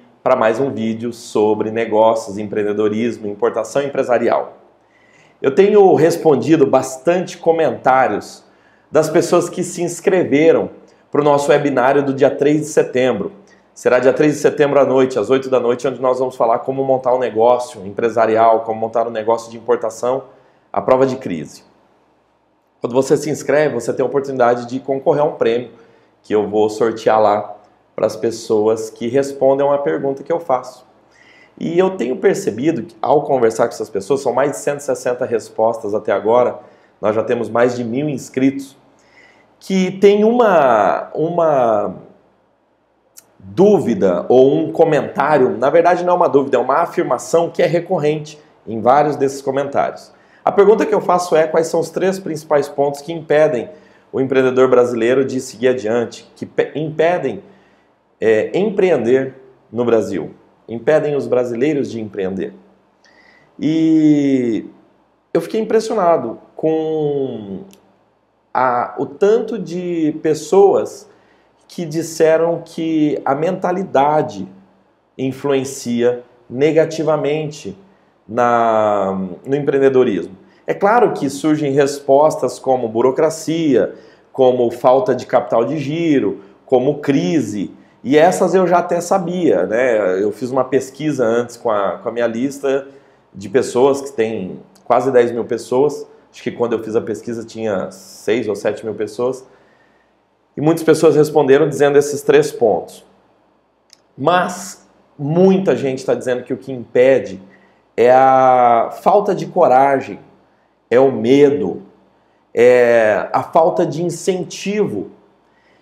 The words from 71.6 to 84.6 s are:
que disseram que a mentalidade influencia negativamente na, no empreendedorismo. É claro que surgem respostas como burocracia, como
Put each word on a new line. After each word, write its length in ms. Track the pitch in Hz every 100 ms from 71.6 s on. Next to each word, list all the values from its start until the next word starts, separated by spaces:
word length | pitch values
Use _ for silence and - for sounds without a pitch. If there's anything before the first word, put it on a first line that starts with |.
| _
que 180 | - 165
disseram 800 | 160 160 - 160 160 170 165 -
que 560 | - 160 156 151 -
a 120 | - 139
mentalidade 1120 | 165 190 180 185 190 135 147 151 131 101 95 - _ _ _ _ _ -
influencia 1080 | 131 131 143 135 131 - 120 120 120 123 - _ -
negativamente 1300 | 120 151 156 156 - 156 151 139 151 151 - 98 95 - _ _ _ -
na, 880 | 117 120 120 117 110 107 104 95 95 92 87 127
no 100 | 143
empreendedorismo. 800 | 143 139 135 131 120 92 87 - - _ -
É 80 |
claro 400 | - 202 240 190
que 160 | 120 139
surgem 420 | - 156 151 147
respostas 840 | 135 139 - - 135 156 - 127 -
como 320 | 131 127 117
burocracia, 1040 | 110 123 131 156 151 - 165 160 117 87 - - _ _
como 380 | - 127 123